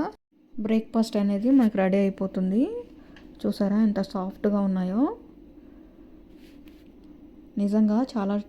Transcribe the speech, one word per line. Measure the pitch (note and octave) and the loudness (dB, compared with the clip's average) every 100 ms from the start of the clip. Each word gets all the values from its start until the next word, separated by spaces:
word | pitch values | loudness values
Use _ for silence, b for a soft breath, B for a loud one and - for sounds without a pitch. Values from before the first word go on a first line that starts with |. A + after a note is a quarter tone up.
| F#4+ G#4 _ _ _ | -4 -8 _ _ _
బ్రేక్‌ఫాస్ట్ | - G#3+ A3 - A3+ A3 G#3+ | -8 -2 -2 0 -2 0 0
అనేది | G3+ G3+ A#3 | 0 0 4
మనకు | C4+ A3 G3+ | 4 4 2
రెడీ | F#3+ G3 | 2 4
అయిపోతుంది. | G3 G3 F#3+ F#3+ F#3 G#3 E4+ A#4+ A#4 B B B B - | 2 0 -6 -2 0 0 0 -4 -12 B B B B -6
చూసారా | G#3+ - G3 G#3 | -4 -2 0 2
ఎంత | A3 G3+ F#3+ | 2 0 -4
సాఫ్ట్గా | G3 F#3+ - G#3 G3+ | -6 -8 -4 -2 0
ఉన్నాయో? | G3 F#3 F3+ G3+ D#4 A#4 - - - - - - - - - - - B B B B B B - - - - - - - | 0 -2 -2 0 0 -2 -16 -20 -20 -20 -20 -20 -20 -20 -20 -20 -20 B B B B B B -20 -20 -20 -20 -20 -12 -4
నిజంగా | G3+ G#3+ G#3+ G#3+ C4 | 0 2 2 2 -2
చాలా | A3+ G3 G3+ | -4 -4 -4